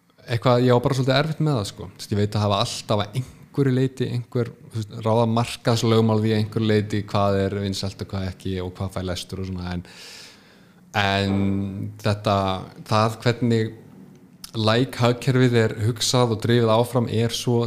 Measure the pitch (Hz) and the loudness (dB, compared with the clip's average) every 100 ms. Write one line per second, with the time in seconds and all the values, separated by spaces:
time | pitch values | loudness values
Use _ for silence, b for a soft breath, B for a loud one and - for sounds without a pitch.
0 | _ _ - 120 135 123 127 123 135 131 | _ _ -6 -2 2 4 4 4 2 0
1 | 127 131 160 151 156 135 98 - - - | 2 0 0 -2 0 0 -4 -8 -16 -16
2 | - 101 104 107 104 98 110 - - 107 | -4 0 0 0 2 2 0 -6 -2 -2
3 | 98 - 127 - - - 135 127 131 - | -2 -6 -8 -12 -10 -2 0 2 0 -2
4 | 120 120 120 127 117 - - 110 104 110 | -4 -4 -4 -4 -4 -6 -12 -8 -8 -4
5 | 113 113 117 113 117 - - 117 117 113 | 0 2 2 2 -2 -4 0 0 4 4
6 | 113 110 110 107 107 - 110 107 101 107 | 4 2 2 0 0 -2 2 2 0 -4
7 | 101 104 101 98 98 101 101 98 98 - | -4 0 0 2 0 -2 -4 -4 -8 -10
8 | 101 95 92 90 95 92 90 90 95 95 | -8 -6 -6 -8 -6 -6 -6 -6 -8 -6
9 | 92 87 - 92 95 92 90 87 87 B | -6 -6 -8 -10 -8 -8 -6 -8 -8 B
10 | B B B B B B B B - - | B B B B B B B B -6 0
11 | 101 98 98 98 98 98 98 98 107 - | 2 2 2 0 0 -2 -4 -6 -10 -4
12 | 110 104 110 101 95 95 92 - - 110 | -2 0 2 2 2 -2 -8 -16 -2 2
13 | 110 110 123 117 120 113 110 - - - | 2 0 -2 0 2 2 0 -6 -18 -20
14 | - - - - - 113 107 113 131 - | -20 -20 -20 -20 -12 -2 2 2 0 2
15 | 120 123 - 127 127 120 113 113 107 107 | 2 2 2 4 4 4 2 0 -2 -2
16 | - 127 123 107 107 120 113 110 117 127 | 0 2 2 2 2 4 4 4 2 0
17 | 117 110 117 - - 120 | 0 0 0 -2 0 0